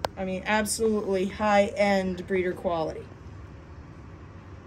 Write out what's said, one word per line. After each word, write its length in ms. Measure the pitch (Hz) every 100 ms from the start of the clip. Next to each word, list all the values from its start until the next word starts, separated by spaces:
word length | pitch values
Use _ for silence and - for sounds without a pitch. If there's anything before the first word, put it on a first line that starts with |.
| - -
I 80 |
mean, 180 | 190 185 180
absolutely 800 | 214 208 - 220 214 190 190 196
high-end 1000 | - 214 202 202 - 202 196 185 180 175
breeder 260 | 190 180
quality. 540 | 175 190 170 151 - - - - - - - - - - - - - - - - -